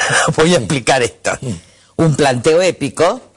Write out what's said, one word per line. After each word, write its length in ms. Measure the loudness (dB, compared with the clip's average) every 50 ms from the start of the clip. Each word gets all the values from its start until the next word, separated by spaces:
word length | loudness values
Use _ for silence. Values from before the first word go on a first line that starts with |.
| -4
<laughs> 340 | -2 -2 -2 -2 0 0 2
Voy 160 | 2 2 2
a 40 | 2
explicar 440 | 0 -2 -4 -4 -2 0 0 0
esto. 300 | 0 -2 -6 -8 -6 -6 -6 -6 -6 -8 -10 -10 -12 _ _ _ _ _ _
Un 200 | 0 0 0 2
planteo 460 | 2 2 2 0 2 2 2 2 4
épico. 600 | 2 2 0 -2 -6 -8 -2 0 0 0 0 -2 -8 -16 _